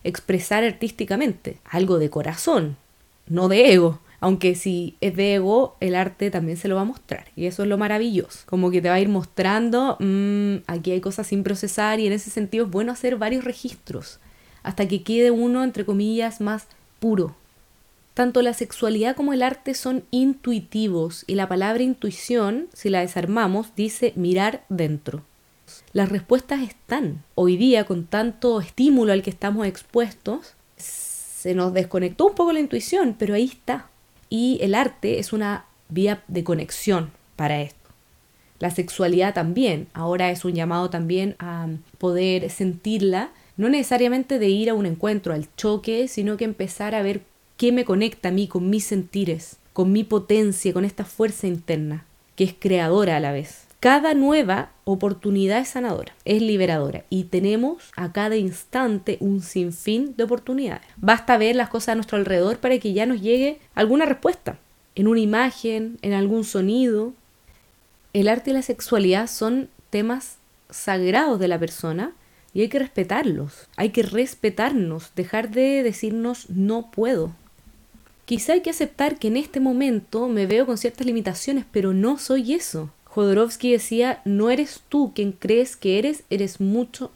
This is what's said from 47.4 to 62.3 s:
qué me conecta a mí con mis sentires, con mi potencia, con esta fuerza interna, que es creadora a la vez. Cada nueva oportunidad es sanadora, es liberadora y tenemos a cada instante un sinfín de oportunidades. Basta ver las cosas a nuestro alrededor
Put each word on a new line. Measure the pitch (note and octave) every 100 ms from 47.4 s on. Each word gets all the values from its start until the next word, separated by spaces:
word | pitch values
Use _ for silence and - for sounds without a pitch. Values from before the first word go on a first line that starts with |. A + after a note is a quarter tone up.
| _ -
qué | B3
me | B3
conecta | B3 F#3+ A3 - F3+
a |
mí | F#3 G3+
con | F#3 F3+
mis | G#3+
sentires, | G3+ G3+ F3 G3+ F#3 D#3+ - - _
con | - F#3
mi | G3+
potencia, | G#3 G#3+ F#3+ G#3+ G#3+ F#3+ G3
con | F3+
esta | G3+ -
fuerza | G3+ - A3 G#3 G3
interna, | E3+ - D#3+ D3+ D3+ - _ _ -
que |
es | F#3+ -
creadora | G3 F#3 D#3+ F#3+ G3 D#3
a |
la | D3
vez. | C#3+ D3 - - _
Cada | B3 C#4+ D#4
nueva | D4 C4+ D4+ A3 G3 - _
oportunidad | - G3 G3+ G3 G#3 G3 F#3+ G#3+
es | C4
sanadora, | B3+ B3 F3+ - -
es | - G#3+
liberadora | A3+ G3+ F3+ E3 C#3+ - -
y | F#3
tenemos | F3+ F3+ G3 G#3+ B3+ E4+ -
a | - F3
cada | G3+ G#3 A3
instante | F#3+ F3 - B3 C4 G3+ F#3 F#3
un | G3 G3
sinfín | F3 F#3 F3 E3+ - A3 C#4+ A#3+
de |
oportunidades. | A3+ A#3+ - C4 B3+ - - -
Basta | F#3+ A3+ - A#3+
ver | G#3+ B3
las | A#3
cosas | A3+ A3
a |
nuestro | A3+ G#3+ G#3
alrededor | F#3+